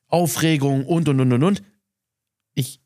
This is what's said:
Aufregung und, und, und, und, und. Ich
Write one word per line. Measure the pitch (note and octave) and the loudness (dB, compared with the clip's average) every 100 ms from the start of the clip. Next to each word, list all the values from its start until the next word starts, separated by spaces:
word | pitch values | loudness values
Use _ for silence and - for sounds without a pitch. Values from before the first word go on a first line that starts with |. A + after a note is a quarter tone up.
| _ | _
Aufregung | E3 E3 - D#3+ D#3 C#3 C3+ C3+ | -2 0 0 0 0 0 -2 0
und, | E3+ D3+ | 0 0
und, | C3+ | 2
und, | C3 | 2
und, | B2 | 2
und. | E3+ G#3 - _ _ _ _ _ _ _ _ - | 2 -2 -6 _ _ _ _ _ _ _ _ -8
Ich | C3 - | -8 -10